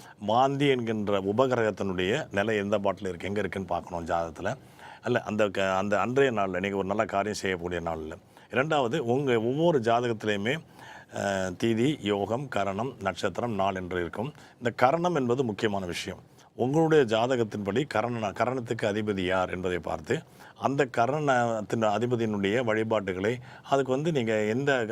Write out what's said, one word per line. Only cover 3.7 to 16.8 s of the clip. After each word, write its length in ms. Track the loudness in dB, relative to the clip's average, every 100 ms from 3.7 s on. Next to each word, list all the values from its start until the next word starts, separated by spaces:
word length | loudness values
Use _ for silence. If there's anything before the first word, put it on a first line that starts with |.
| -4 -4 -8 -2
ஜாதகத்துல. 480 | -2 -2 -4 -6 -6 -12 -20 -20 -8
அல்ல, 200 | -2 -2
அந்த 260 | 0 0 0
க-, 280 | 2 2 2
அந்த 240 | 2 2
அன்றைய 320 | 2 4 4
நாள்ல 280 | 2 0 0
நீங்க 160 | -2 -2
ஒரு 100 | -2
நல்ல 180 | 0
காரியம் 320 | 0 0 -2 -2
செய்யக்கூடிய 440 | -2 -2 -2 -4
நாள்ல. 320 | -4 -6 -8 -12 -18 -20 -4
இரண்டாவது, 540 | -2 0 2 0 -2
உங்க 360 | 0 0 2 2
ஒவ்வொரு 380 | 2 2 2 4
ஜாதகத்திலையுமே, 800 | 4 2 2 -2 -2 0 0 -4 -6 -20 -20 -20 -12 -4
ஆ, 40 | -2 0
திதி, 600 | -2 0 0 2 2 0
யோகம், 480 | 0 0 0 -2 -2
கரணம், 460 | -2 -2 -2 -4 -4
நட்சத்திரம், 540 | -4 -2 -4 -2 -4
நாள் 200 | 0 0
என்று 260 | -2 -4 -4
இருக்கும். 320 | -4 -6 -8 -10 -20 -6
இந்த 140 | -4
கரணம் 440 | 2 4 4 2
என்பது 300 | 0 0 0
முக்கியமான 420 | 0 0 0 0 -4
விஷயம். 440 | -6 -8 -10 -16 -20 -12
உங்களுடைய 500 | -2 0 2